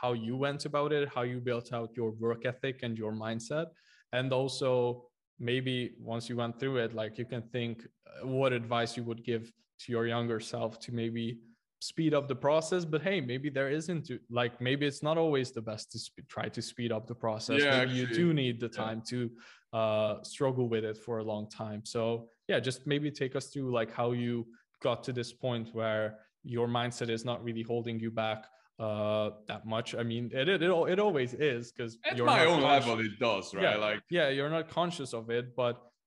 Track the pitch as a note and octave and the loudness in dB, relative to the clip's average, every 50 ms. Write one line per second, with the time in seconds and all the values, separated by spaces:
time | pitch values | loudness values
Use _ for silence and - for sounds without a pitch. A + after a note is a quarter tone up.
0 | B2+ B2 B2 A#2 A2 A2+ B2+ C3 C#3 C#3+ C#3+ D3 - D3 C#3+ D3 D3 D3+ D3+ D3 | -2 -2 0 0 -2 -2 -2 0 0 -2 -2 -4 -6 -2 0 0 2 2 2 2
1 | C#3+ C3+ - B2+ B2 B2 B2 B2 A#2+ B2+ A#2 A#2+ A#2 - B2 A#2 A2+ A2 - A#2+ | 0 0 0 -2 -2 -2 -2 -4 -2 -2 -2 -2 -2 -4 -6 -6 -6 -4 -4 -2
2 | A2+ A2 A2+ A2+ A2+ A#2 A2+ A2+ B2+ B2 A#2+ - - C3+ B2+ - B2 A#2 A2+ A2+ | -2 -2 -2 0 0 0 0 0 -2 -4 -4 -2 -4 -6 -4 -4 -4 -4 -4 -2
3 | G#2+ G#2+ A2 A2 A2 A2+ A2+ A2 A2+ - D3 D#3 E3+ E3 - _ _ _ - _ | -2 -4 -4 -4 -4 -4 -4 -4 -4 -4 -2 -2 -2 -4 -8 _ _ _ -20 _
4 | _ - B2 B2+ C3 C3 B2+ B2+ C3+ B2+ B2+ - C#3 B2+ B2+ B2 A#2+ B2 A#2+ B2 | _ -4 -2 -2 0 2 2 2 2 0 -2 0 2 2 4 4 4 2 0 -4
5 | - _ _ _ _ _ _ - A#2+ A#2 B2+ C3 B2+ C3 B2+ B2 A#2+ - - - | -10 _ _ _ _ _ _ -6 -2 0 0 0 0 0 -2 -2 -2 -4 -8 -12
6 | A2+ A2+ A2+ A#2 A#2 - A#2+ A#2+ A#2 A#2 A#2 - C3+ C3+ C3+ B2 A#2 A2 A2+ A2 | -8 -6 -6 -6 -4 -4 -2 -2 -2 -2 -2 -2 -2 0 0 0 0 0 -2 -4
7 | A2 G#2+ - B2 A#2 - C3 A#2 A2+ - - B2 A#2 A#2 A2 A2+ - - _ _ | -4 -4 -4 -8 -8 -6 -6 -8 -8 -6 -4 -4 -2 -4 -4 -8 -12 -20 _ _
8 | _ - - - A#2 C3 C3 C3 C3+ B2+ B2 A#2+ A2+ A#2 A#2+ A#2 A#2 A#2 - B2 | _ -20 -14 -10 -6 -2 0 2 2 2 2 0 0 0 0 0 0 0 -2 -6
9 | A#2 A#2 A2+ A#2 - B2 A#2 A2+ A#2 - _ _ _ _ _ - - - A#2 A2+ | -6 -6 -6 -6 -4 -4 -4 -4 -4 -10 _ _ _ _ _ -18 -6 -2 0 0
10 | A#2 A#2 A#2 A#2+ A#2 A#2 A2+ G#2+ A2 - A#2+ A#2 A#2 A2 A2+ - - B2 A#2+ A#2 | 0 2 0 0 0 0 -2 -2 -2 -6 -4 -4 -4 -4 -4 -8 -12 -6 -4 -2
11 | A2+ A#2 A#2 A#2 A#2 A#2 A#2 - - - - _ _ _ _ _ - - - E3 | -2 -2 -2 -4 -4 -4 -6 -8 -16 -20 -20 _ _ _ _ _ -14 -8 -2 0
12 | E3 D3+ D3+ C#3+ C3 C3+ B2+ B2 C#3 C#3 D#3 D#3+ D#3+ - F#3 F3+ E3+ D#3 D#3 D3 | 2 4 4 2 2 0 -4 0 2 4 4 4 4 2 0 0 0 0 -2 0
13 | D#3 F#3+ G3+ F3 C3 A#2+ B2 C3+ C#3+ D3 C3 C3+ C3+ C3+ D3 D#3+ D#3 F3+ F3 D3+ | 0 0 0 0 0 -2 -4 -2 -4 -2 0 0 0 0 0 -2 -2 -2 -4 -4
14 | B2 - B2 G#2+ - - A#2 A#2+ B2 A#2+ - - B2 B2+ C#3 C#3+ D3 C#3+ C#3 - | -4 -6 -8 -10 -8 -4 0 0 0 0 -2 -2 0 0 2 2 0 -2 -2 -2
15 | D3 D3+ D#3+ E3 E3 D#3+ C#3+ C3 B2+ C3 - A#2 A2 A2+ G#2+ G#2 - _ - A2+ | -2 0 2 2 2 4 2 2 0 -2 -6 -8 -6 -6 -8 -8 -10 _ -12 -12
16 | - - _ - B2+ _ - - A#2 A2 - A#2+ - - - - A#2 A2+ A2 A2 | -12 -12 _ -20 -20 _ -8 -6 -6 -6 -6 -8 -8 -8 -6 -4 -2 -2 -2 -2
17 | A2+ - A#2+ - A#2 A2+ G#2+ A2 - A#2 A#2 C#3+ D3 C#3 C3+ B2+ B2+ C3 B2+ B2+ | -4 -8 -8 -4 -2 -2 -2 -2 -2 2 4 4 6 6 6 4 4 2 2 0
18 | B2+ A#2+ A#2 E3+ F3 E3+ D#3 C#3+ B2+ B2 A#2 A#2 B2 A#2 - B2 A2 A2 A2+ A2+ | 0 0 2 4 4 4 4 4 2 2 0 -2 -4 -4 -4 -4 -4 -4 -4 -6
19 | - - B2 B2 A#2+ A2+ A#2 - - - - - _ _ A#2 A2+ A2 A2 G#2+ G#2+ | -6 -4 -2 -2 -2 -4 -6 -10 -20 -20 -20 -20 _ _ 0 0 2 4 4 2
20 | G#2+ G#2+ G2+ G2+ - - - - C#3+ C3+ B2+ B2+ B2 A2+ A2+ A2 A2 A2 G#2+ - | 2 2 0 -4 -8 -14 -2 0 0 2 2 2 0 2 2 0 0 -2 -6 -6
21 | - A#2+ A#2 A2 G#2+ A2 G#2+ G#2+ G#2+ G#2+ - - A2+ G#2+ G#2 G#2+ A2 - - A#2 | -6 -4 -4 -4 -2 -2 -4 -4 -6 -8 -8 -10 -8 -8 -8 -8 -10 -4 -2 0
22 | A2+ A#2 A#2 A2+ - - _ _ - - F3+ B2 A2+ C3 B2+ - - D3 C#3+ C#3+ | 0 2 0 -2 -4 -12 _ _ -2 0 0 2 2 0 -4 -4 -2 0 0 0
23 | D3+ D3 D3 - C3+ B2+ - C3+ - - - C#3 C3+ B2+ A#2+ A2+ A2+ A2+ - - | 0 -2 -2 -2 -4 -2 -2 -4 -6 -4 -6 -4 -2 0 0 0 0 0 -2 0
24 | A#2+ A#2+ B2 A#2+ A#2+ A#2+ A#2+ A#2 A2+ A#2 - - _ _ _ _ - B2+ A#2 - | 0 0 2 0 0 0 -2 -2 -4 -8 -14 -20 _ _ _ _ 0 0 0 0
25 | - C3+ B2 B2 A#2 - - - C3 B2+ A#2+ A#2 A2 A2+ A#2 A2+ A2+ A2 A2 G#2+ | -4 -6 -4 -4 -4 -6 -8 -6 -4 -2 -2 -2 -4 -6 -4 -2 0 0 2 2
26 | G#2+ G#2+ G#2+ - - _ _ _ - B2+ A#2+ A#2 A#2+ A#2+ A#2+ A#2+ A#2+ A#2+ - - | 0 -2 -4 -8 -20 _ _ _ -10 -4 0 0 0 2 2 0 0 0 -2 -4
27 | B2 A#2 A2+ A2+ A#2+ B2 A#2 - A#2 A#2+ A2+ A2+ A2+ A#2+ A#2+ A#2+ A2+ A#2 A2+ A2+ | -2 -2 -2 -2 -2 -4 -4 -4 -4 -6 -4 -4 -4 -2 -2 -2 -2 -4 -4 -4
28 | A2+ A2+ A#2 A2+ A2 A2 G#2+ A2 - - - _ _ _ _ - A2+ G#2+ G#2 G#2 | -4 -2 -2 0 0 0 -2 -4 -8 -18 -20 _ _ _ _ -6 -4 -4 -2 0
29 | G#2 G#2+ G#2+ G#2+ G#2+ G#2+ G#2+ - - - G#2+ G#2 - A2 A2 A#2 A#2 - B2 A#2 | 0 2 2 2 2 0 -4 -8 -10 -10 -10 -8 -6 -2 -2 -2 -2 -2 -4 -4
30 | A#2 A#2 A2+ A#2+ A#2+ A2 B2+ C3 C3+ F3+ G3 D#3+ E3 F#3 F3+ E3+ D3 E3 F#3 G3 | -2 -2 -2 -4 -4 -4 -2 0 2 2 4 4 4 4 4 4 4 4 4 4
31 | G#3 G#3 E3 C3+ B2+ B2 C3+ - D3+ C#3+ A#2+ A#2 A#2+ - - - A#2+ A2+ - - | 4 4 4 2 0 0 0 0 2 2 2 0 -6 -8 -8 -8 -8 -8 -8 -6
32 | - D4+ - A#2+ A#2+ C#4+ A#3+ G3 D#3+ E3+ E3+ D3 C3+ D3 C#3+ C3+ B2 A#2+ A2+ A2+ | -4 -2 0 4 6 6 8 8 8 8 8 8 8 8 8 8 8 4 2 2
33 | A2 G#2+ G2+ A2 B2 A2+ G2+ G2 - - G2 F#2+ F#3+ C#3+ G#2+ G#2+ G#2+ G#2+ G#2+ G#2+ | 2 0 0 2 2 4 4 2 -2 -4 0 2 4 4 4 4 2 0 0 -2
34 | _ - E3+ E3+ D3+ C3+ C3+ C#3 C#3+ D3+ E3 E3 D#3 D#3+ - D#3+ F3 F3 F3 - | _ 0 2 2 4 4 2 2 0 0 0 -2 -2 -2 0 0 0 0 0 -4
35 | C3+ - A#2+ A2+ A2+ A#2 A#2 B2 B2+ B2+ B2 B2+ B2 A#2+ A#2 - - - _ _ | -6 -6 -6 -6 -4 0 0 0 0 -2 -2 0 0 0 0 -2 -10 -20 _ _
36 | _ | _